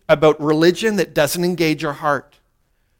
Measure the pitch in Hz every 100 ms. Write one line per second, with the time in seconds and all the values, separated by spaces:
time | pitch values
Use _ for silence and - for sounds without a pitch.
0 | - 147 156 151 151 156 170 170 220 208
1 | 156 151 143 175 175 170 160 147 156 135
2 | 156 135 - _ _ _ _ _ _